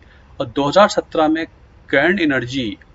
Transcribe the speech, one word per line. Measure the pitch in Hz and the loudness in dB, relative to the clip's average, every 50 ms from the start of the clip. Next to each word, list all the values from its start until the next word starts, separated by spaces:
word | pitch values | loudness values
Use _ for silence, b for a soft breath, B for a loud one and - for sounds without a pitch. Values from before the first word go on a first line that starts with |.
| b b b b b b b - | b b b b b b b -10
और | 139 | -10
दो | 123 - 143 139 143 | -6 -4 -2 -2 2
हज़ार | 143 175 - - | 4 4 4 4
सत्रह | - - - - - 165 156 151 | 4 -2 -6 -4 -2 0 0 0
में | 156 160 165 - - - - - - - - - | 0 -2 -4 -8 -14 -20 -20 -20 -20 -20 -8 -2
कैन | - 135 143 170 196 202 | 0 0 2 0 0 0
एनर्जी | 170 151 139 127 123 123 131 139 127 107 98 - - _ - | 0 0 -2 -2 -4 -4 -6 -6 -6 -6 -8 -10 -16 _ -12